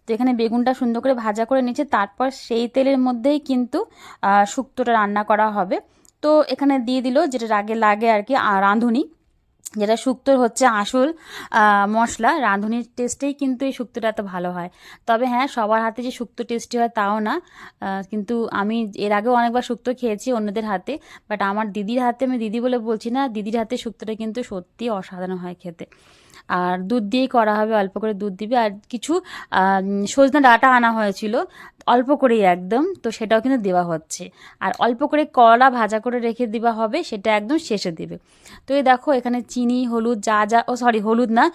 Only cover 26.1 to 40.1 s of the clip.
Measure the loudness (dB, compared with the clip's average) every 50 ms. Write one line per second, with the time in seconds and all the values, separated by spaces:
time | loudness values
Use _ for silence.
26.1 | _ _ _ _ -20 -20 -8 -6 -4 -2 0 0 -2 -2 -2 -2 -2 -2 -2 0
27.1 | 0 0 0 2 2 2 2 2 2 0 0 0 0 0 0 -2 -4 -6 -6 -4
28.1 | -4 -4 -6 -8 -8 -8 -6 -2 0 0 0 0 -2 -6 -12 -12 -12 -10 -4 -2
29.1 | -2 -2 -4 -6 -12 -18 -12 -4 0 2 2 4 2 2 0 -2 -2 -2 -4 0
30.1 | 2 4 4 4 6 6 6 6 6 6 6 6 6 6 4 2 2 0 0 -2
31.1 | -2 -4 -4 -4 -2 -4 -4 -6 -10 -16 -20 -20 -20 _ 0 2 2 4 4 2
32.1 | 2 2 4 2 4 4 4 4 4 2 0 -2 0 0 0 0 -2 -6 -8 -8
33.1 | -6 -6 -2 0 0 2 2 2 0 0 0 0 0 0 0 0 -4 -6 -6 _
34.1 | -12 -12 -12 -16 -18 _ -20 -20 -12 _ -4 -4 0 0 2 0 2 0 0 0
35.1 | 2 0 0 2 4 6 8 8 8 8 6 6 4 4 0 0 -2 -2 -2 -2
36.1 | -4 -2 -2 -4 -2 -2 -4 -4 -4 -2 -2 -2 0 0 -2 -2 -2 -4 -4 -6
37.1 | -8 -4 -2 0 0 0 0 0 -2 -2 -2 -2 -4 -4 -4 -6 -6 -8 -10 -12
38.1 | -14 -16 -18 _ _ _ _ -20 -20 -16 _ -2 0 2 4 4 2 2 2 0
39.1 | 0 0 0 -2 -4 -4 -6 -6 -6 -2 -2 0 0 0 -2 -2 -2 -2 -2 -2